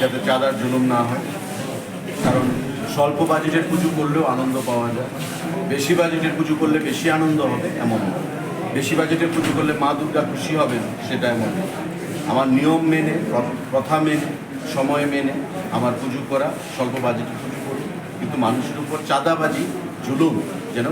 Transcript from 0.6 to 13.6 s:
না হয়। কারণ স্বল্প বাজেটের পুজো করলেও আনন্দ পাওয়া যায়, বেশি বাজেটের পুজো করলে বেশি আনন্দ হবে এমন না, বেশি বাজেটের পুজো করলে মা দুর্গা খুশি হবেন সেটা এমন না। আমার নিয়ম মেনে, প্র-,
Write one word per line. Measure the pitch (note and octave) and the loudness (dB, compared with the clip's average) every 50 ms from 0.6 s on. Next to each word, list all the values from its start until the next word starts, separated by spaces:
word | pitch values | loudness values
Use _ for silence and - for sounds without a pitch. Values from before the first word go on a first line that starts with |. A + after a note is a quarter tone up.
| A#2+ B2+ B2+ C3 B2+ | 0 0 2 2 4
না | B2+ B2+ A#2+ A#2 A#2 | 4 4 2 2 2
হয়। | B2 C#3 C#3 - C#3+ C#3+ - - - - - - - - - - - - - - - - C#3 | 0 -2 -2 -4 -6 -6 -6 -6 -6 -6 -6 -6 -6 -8 -8 -8 -10 -10 -8 -8 -4 0 0
কারণ | - - - B2+ - - - - - - - - - - | 2 2 2 2 2 0 0 -2 -4 -4 -6 -6 -4 0
স্বল্প | D3 C#3+ D3 D3+ D#3+ E3 | 2 2 2 2 2 2
বাজেটের | D#3+ D#3+ D3+ D#3 D#3+ E3+ E3 D#3+ - | 2 2 2 2 2 2 2 2 2
পুজো | D#3 - E3+ D#3+ D3+ | 2 2 2 2 2
করলেও | D#3 D3 D3 D3 D#3+ - | 0 0 2 2 2 2
আনন্দ | C3 B2 B2+ C3 C3 C3 C3 A#2 | 2 2 0 0 0 0 0 0
পাওয়া | B2 A#2+ A#2+ A#2 A#2 A#2 | 0 0 0 0 0 -2
যায়, | - - - - - - - - - - E3 E3 G3 F#3 - | -2 -4 -4 -6 -6 -6 -6 -6 -6 -6 -4 -4 -2 -2 -2
বেশি | C#3 C#3+ C#3+ D3 F3 | 0 0 2 2 4
বাজেটের | F3+ E3+ E3 D#3+ D#3 D3 D#3+ D3+ D3+ | 4 4 2 2 0 0 0 0 0
পুজো | D#3+ D3+ D3+ D3+ | 0 0 2 2
করলে | D#3+ D3+ D3+ D3+ | 4 2 2 2
বেশি | D3+ C#3 B2+ - E3 E3 | 2 0 -2 0 2 2
আনন্দ | D#3 D#3+ D#3+ D#3 D3+ D3+ | 2 4 4 4 4 2
হবে | C#3 B2+ B2 A#2 - - A2+ - | 2 2 0 0 -2 -2 -2 0
এমন | A#2+ A#2 A2 G#2 | 0 0 0 2
না, | G2 F#2 - - - - - - - - - - - - - | 0 -2 -2 -2 -4 -4 -6 -6 -6 -6 -6 -6 -4 -2 -2
বেশি | C3+ - - D#3+ | -2 0 2 2
বাজেটের | D#3 D#3+ D3+ E3 E3 E3+ E3 E3+ | 2 2 2 2 2 2 2 2
পুজো | D#3+ C#3+ - - | 2 2 2 2
করলে | D#3 D#3 D3+ | 2 2 2
মা | D3 C#3 C#3 C#3+ D3 | 2 2 2 2 2
দুর্গা | C#3+ D3+ D3+ - D3+ | 0 0 0 0 0
খুশি | C3+ C3 B2+ C3 - C#3+ D#3 | 0 0 -2 -2 -2 0 2
হবেন | D#3 C#3+ B2 B2 A2+ G#2 - - - - - | 2 2 2 0 -2 -2 -4 -6 -6 -6 -4
সেটা | C3 A#2 B2+ A#2+ | -2 0 0 0
এমন | A#2 A2+ A2+ G#2+ G#2 F#3 | 2 0 0 0 0 -2
না। | F#3 - - - - - - - - - - - - D3 | -4 -4 -4 -6 -6 -6 -6 -6 -6 -6 -6 -4 -2 0
আমার | C#3 B2+ C3+ C3 | 2 2 4 4
নিয়ম | C3 C3+ D3 D#3 D#3+ D#3+ | 4 6 6 6 4 4
মেনে, | E3 D#3+ D#3 D#3+ D#3 D#3 D#3+ E3 - - | 4 4 4 4 2 2 0 0 0 0
প্র-, | - - - - B2+ - | 0 0 0 0 -4 -6